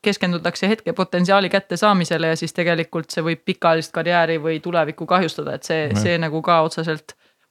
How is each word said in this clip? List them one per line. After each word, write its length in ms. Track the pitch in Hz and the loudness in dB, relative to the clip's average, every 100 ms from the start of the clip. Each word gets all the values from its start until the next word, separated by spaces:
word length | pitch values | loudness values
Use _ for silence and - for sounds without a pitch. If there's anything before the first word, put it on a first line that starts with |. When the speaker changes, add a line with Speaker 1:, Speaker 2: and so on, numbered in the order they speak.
Speaker 1:
keskendutakse 640 | 208 190 180 175 170 - 190 | -2 0 0 0 -2 0 0
hetke 260 | 220 170 | 0 -2
potentsiaali 560 | 165 185 180 180 196 185 | -2 -2 0 4 4 2
kättesaamisele 800 | 196 - 170 214 190 165 160 165 | -2 -2 0 2 4 2 0 0
ja 80 | 160 | -2
siis 180 | 165 | -4
tegelikult 560 | - 170 165 160 165 156 | -2 0 0 -2 -6 -6
see 120 | - | -4
võib 180 | 160 165 - | -2 -4 -4
pikaajalist 460 | 180 170 165 160 | 0 2 2 0
karjääri 460 | 170 165 175 165 160 | -4 0 2 2 0
või 200 | 160 160 | -2 -4
tulevikku 440 | 175 170 156 156 160 | -2 0 0 -2 0
kahjustada, 480 | 180 160 - 147 - | 0 0 -4 -8 -6
et 80 | |
see, 240 | - 160 151 | -4 -2 0
Speaker 2:
Jah. 120 | 104 | 0
Speaker 1:
see 160 | 175 170 | 2 0
nagu 240 | 160 156 | -2 -2
ka 200 | 165 165 | 2 4
otseselt 540 | 160 - 160 156 - - _ _ _ | 2 -2 -4 -6 -10 -20 _ _ _